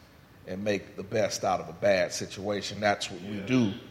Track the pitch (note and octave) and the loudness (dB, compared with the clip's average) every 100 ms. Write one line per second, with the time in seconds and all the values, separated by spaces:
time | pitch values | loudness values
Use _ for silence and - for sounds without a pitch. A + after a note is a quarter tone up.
0 | - - - - - F#2 G#2 G2 - - | -20 -20 -20 -18 -10 -4 0 -2 -2 -12
1 | F#2+ A2+ F#2+ - G2+ F2 E2 E2 G2+ F#2 | -2 0 0 2 2 0 -2 0 4 4
2 | E2+ - G2+ - G2+ G2+ - G2+ G#2 G2+ | 4 -2 -6 -6 -2 -2 -4 0 0 2
3 | - F2 G2 G2+ F#2+ B2+ G#2+ - - | -2 -8 -8 -6 2 4 4 0 -10